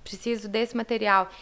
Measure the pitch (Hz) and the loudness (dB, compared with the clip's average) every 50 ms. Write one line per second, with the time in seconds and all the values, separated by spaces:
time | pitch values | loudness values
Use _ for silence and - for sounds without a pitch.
0 | - - 202 185 - 233 233 214 208 208 196 226 240 233 - 233 226 - 233 214 | -16 -14 -12 -8 -4 -4 -4 -4 -4 -4 -2 -2 -2 -2 -2 -4 -4 -2 -2 0
1 | 214 208 196 190 185 190 - - | 4 4 4 4 4 2 -4 -16